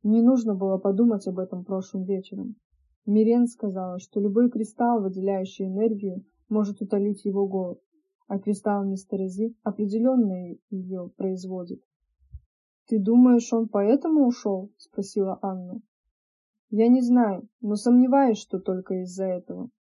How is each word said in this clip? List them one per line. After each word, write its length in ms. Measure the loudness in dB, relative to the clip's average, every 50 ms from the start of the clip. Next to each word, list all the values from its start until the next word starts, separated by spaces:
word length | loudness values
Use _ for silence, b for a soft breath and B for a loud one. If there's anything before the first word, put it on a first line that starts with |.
| _
«Не 160 | 2 2 4
нужно 340 | 4 4 4 4 0 -2 -4
было 220 | -2 -2 -2 -2
подумать 500 | 0 0 0 2 4 2 2 2 0 -4
об 120 | -6 -6 -6
этом 260 | -8 -8 -8 -14 -8
прошлым 400 | -6 -6 -6 -6 -8 -8 -8 -4
вечером. 520 | -4 -4 -6 -6 -10 -12 -12 -10 -12 -12 _ _ _ _ _ _ _ _ _ _
Мирен 400 | 0 2 2 4 4 4 4 2
сказала, 520 | 0 -2 _ -8 -6 -6 -6 -8 -8 -10 -12
что 220 | -14 _ _ -2
любой 300 | -2 0 2 4 2 2
кристалл, 500 | 2 -2 -6 -8 _ -2 0 0 2 0
выделяющий 640 | -2 -4 -4 -4 -4 -2 -2 -2 -4 -8 -8 -8 -6
энергию, 640 | -6 -2 0 0 0 -2 -2 -6 -8 -8 -8 -14 _ _ _ _ _
может 320 | -2 0 0 -2 -4 -8
утолить 420 | -6 -4 -2 -2 0 -2 -4 -4 _
его 240 | -4 -2 0 -2 -2
голод. 320 | -2 -4 -4 -6 -8 -12 _ _ _ _ _ _ _ _ _
А 120 | _ -8 -6
кристалл 460 | -4 -4 -4 -2 _ -2 -2 -2 -2
мистера 420 | -4 -4 -6 -8 _ -6 -6 -6 -6
Зи 280 | -4 -4 -6 -6 -6 _
определенно 960 | _ -8 -6 -4 -4 -4 -2 0 0 2 2 2 2 0 -2 -6 -8 -12 -14 -16 _ _
ее 400 | -10 -10 -8 -8 -8 -10 -10 -12 _
производит». 680 | _ -6 -6 -6 -6 -8 -10 -10 -10 -10 -10 -14 -16 _ _ _ _ _ _ _ _ _ _ -20 -20 _ _ _ _ _ _ _ _ _
«Ты 120 | _ -2 0
думаешь, 520 | 2 4 6 8 8 8 6 4 2 0 -2
он 120 | -2 -2
поэтому 600 | 0 0 0 2 4 2 2 2 2 4 4 4
ушел?» 440 | 2 2 -2 -4 -4 -4 -4 -6 -12 _
спросила 600 | _ -20 _ _ -8 -8 -6 -4 -4 -2 -2 -4 -6
Анна. 400 | -8 -8 -8 -8 -10 -12 -14 -16 -16 _ _ _ _ _ _ _ _ _ _ _ _ _ _ _ _ _
«Я 200 | 0 2 4 6
не 120 | 6 4
знаю, 480 | 4 4 4 4 4 2 0 -4 -8 -16 _ _
но 120 | -6 -4 -4
сомневаюсь, 600 | -2 2 6 6 6 6 6 6 4 4 4 2
что 240 | 0 -4 _ -8 -6
только 400 | -4 -4 -6 -6 -4 -6 -6 -6 -6
из-за 200 | -8 -8 -6 -6
этого. 460 | -4 -4 -6 -8 _ -12 -12 -12 -14 _ _ _